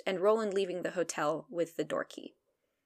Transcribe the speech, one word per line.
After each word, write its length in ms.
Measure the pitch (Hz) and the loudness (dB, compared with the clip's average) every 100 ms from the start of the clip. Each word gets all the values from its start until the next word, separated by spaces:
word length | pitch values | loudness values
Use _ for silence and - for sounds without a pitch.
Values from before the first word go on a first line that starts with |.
| - | 0
and 140 | 185 | 2
Roland 320 | 202 220 214 | 4 4 2
leaving 280 | 196 185 175 | 0 0 -2
the 100 | 170 | -4
hotel 540 | 180 165 - 151 156 - | -2 -2 0 0 0 -4
with 260 | 170 160 - | -2 -2 -2
the 80 | |
door 220 | 156 - - | -2 -2 -4
key. 300 | - - _ _ _ _ _ | -8 -16 _ _ _ _ _